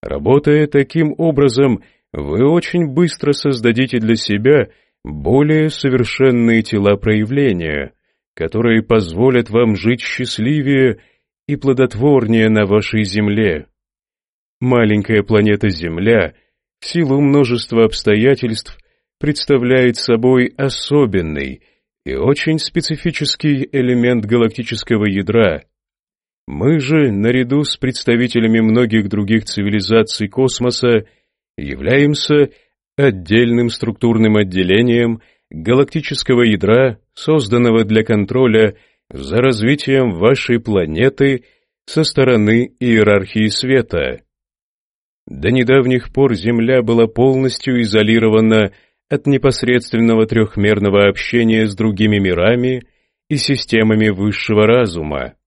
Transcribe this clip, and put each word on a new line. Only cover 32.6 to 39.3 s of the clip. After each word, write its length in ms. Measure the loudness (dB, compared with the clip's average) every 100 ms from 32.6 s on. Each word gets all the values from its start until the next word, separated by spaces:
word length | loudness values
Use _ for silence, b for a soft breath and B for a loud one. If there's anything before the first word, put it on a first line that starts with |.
| b b _ 0
отдельным 720 | 0 0 0 2 2 0 -2
структурным 680 | -4 -6 -2 0 2 2 2
отделением 840 | 0 -2 0 2 2 2 0 -4 b b b
галактического 920 | -12 0 2 2 -2 -6 -10 0 2
ядра, 560 | 4 2 4 2 2 -2 _
созданного 720 | -12 -2 0 2 2 4 2
для 200 | 2 0
контроля 720 | 2 0 0 0 2 4 2 b b b _
за 260 | -14 -4